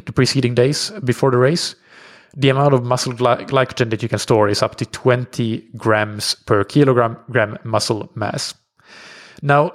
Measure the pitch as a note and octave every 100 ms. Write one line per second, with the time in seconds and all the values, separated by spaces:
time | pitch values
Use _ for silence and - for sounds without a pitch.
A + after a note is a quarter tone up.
0 | - B2+ B2+ C3+ B2 A#2+ C3 C#3+ - G#3+
1 | B2 A#2 C#3 B2 B2+ F3 - - _ -
2 | - - _ C#3 C3+ C3+ C#3+ C3 A#2+ B2
3 | C3+ A#2 B2 B2 - C3+ B2+ - A#2 A2
4 | A#2 G#2 - A2+ G#2 G#2 A2 - A#2 -
5 | B2+ B2 B2 - A#2 A2 - A#2 A2+ G#2+
6 | G#2+ G#2 - - - G#2 G2 D3 C3+ B2
7 | A#2 A2 - B2 G#2 G#2+ A2+ A2 - G#2+
8 | - A#2 G#2 - - - _ _ _ -
9 | - - - - C#3+ C#3+ D#3+